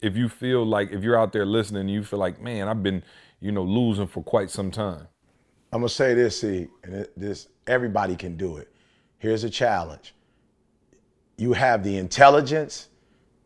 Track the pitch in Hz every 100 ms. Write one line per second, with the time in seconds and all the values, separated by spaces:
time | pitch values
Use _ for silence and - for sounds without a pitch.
0 | 110 101 120 - 127 127 113 104 101 101
1 | 107 117 110 107 98 113 101 101 98 101
2 | 101 101 92 - 120 113 98 110 98 92
3 | - - - _ 98 104 92 110 120 101
4 | 95 - 78 113 95 - 95 98 104 82
5 | 82 _ _ _ _ _ _ 117 120 -
6 | 135 120 120 - 110 92 85 - 87 98
7 | - - 101 95 - _ - 123 120 104
8 | 95 92 92 82 92 76 - _ _ _
9 | _ _ 110 110 110 - 123 98 82 73
10 | - _ _ _ _ _ _ _ _ _
11 | _ _ _ - 113 123 131 113 98 98
12 | 90 - 139 147 131 156 147 - - _
13 | _ _ _ _